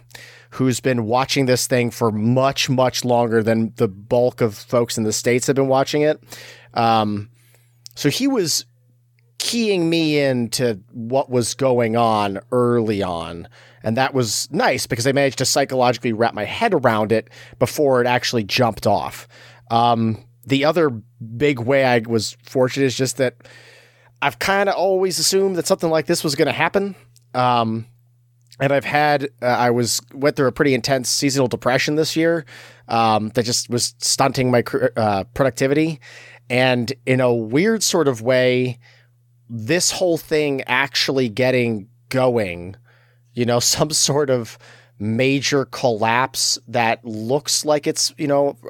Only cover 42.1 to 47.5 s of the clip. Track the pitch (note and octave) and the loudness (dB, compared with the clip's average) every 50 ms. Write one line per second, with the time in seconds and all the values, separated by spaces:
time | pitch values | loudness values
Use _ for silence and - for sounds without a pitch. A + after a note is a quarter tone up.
42.1 | - C3 B2+ B2+ A#2+ A#2 G#2 F#2 E2+ F2 F2 F2+ F#2+ - _ _ _ _ _ _ | -2 0 2 2 2 0 -2 -2 -6 -8 -10 -12 -14 -16 _ _ _ _ _ _
43.1 | _ _ _ _ _ A#2+ A#2+ A2+ A#2+ B2 - - - - D#3+ D#3 D3+ - - - | _ _ _ _ _ -4 -2 0 0 0 0 0 0 0 -2 -2 0 -2 0 0
44.1 | C#3 D3 D3+ C3 C3 B2 A#2 - - - - - - - - _ _ _ G2+ G#2+ | 0 0 0 0 0 -2 -2 -6 -12 -20 -20 -20 -20 -20 -20 _ _ _ -4 -4
45.1 | A2 A#2 B2+ C3+ C#3 C#3 B2 - D3 C#3 C3 - - - - B2+ A2+ G2+ A2 A2+ | 0 2 2 2 2 0 0 0 0 0 0 -2 -6 -2 0 0 2 2 2 2
46.1 | A2+ A#2+ C3 C3 - - - - - - - - A2+ B2 A#2 A2+ A#2 A#2 - A#2+ | 4 2 2 0 -2 -4 -2 -2 -4 -4 -8 -4 -2 0 2 2 0 -2 -4 -10
47.1 | A2 G#2+ A2 A2+ C3 D3 - - | -8 -8 -4 -2 -2 -2 -2 -2